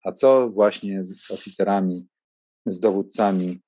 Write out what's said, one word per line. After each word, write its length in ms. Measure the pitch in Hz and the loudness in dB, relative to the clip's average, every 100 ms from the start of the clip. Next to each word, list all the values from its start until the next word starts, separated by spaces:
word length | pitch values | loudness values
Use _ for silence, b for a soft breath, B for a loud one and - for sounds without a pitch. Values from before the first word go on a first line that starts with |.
A 80 | 95 | -8
co 380 | 95 135 135 123 | 2 4 6 4
właśnie 560 | 101 104 - 101 98 | 2 2 2 -6 -6
z 260 | 92 98 - | -8 -12 -12
oficerami, 760 | 95 104 - 98 101 95 90 - _ _ _ _ _ | -12 -10 -2 0 2 0 -4 -10 _ _ _ _ _
z 140 | - 90 | -8 0
dowódcami 800 | 110 98 95 - 101 95 90 92 | 0 0 -4 0 0 0 -2 -8